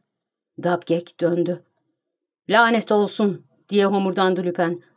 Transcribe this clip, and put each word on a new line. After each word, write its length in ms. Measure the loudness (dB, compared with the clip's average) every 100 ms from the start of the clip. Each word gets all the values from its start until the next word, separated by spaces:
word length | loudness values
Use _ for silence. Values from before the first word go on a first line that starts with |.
| _ _ _ _ _ -6
Dabgek 580 | -2 -2 -2 -4 -4 -4
döndü. 440 | -2 0 -2 -4 _ _ _ _ _ _ _ _ 0
"Lanet 420 | 2 2 0 2
olsun!" 540 | 0 0 0 -2 -2 -12 _ -4
diye 180 | 0 2
homurdandı 580 | 0 -2 0 0 0
Lupin. 380 | -2 -2 -2 -4 -12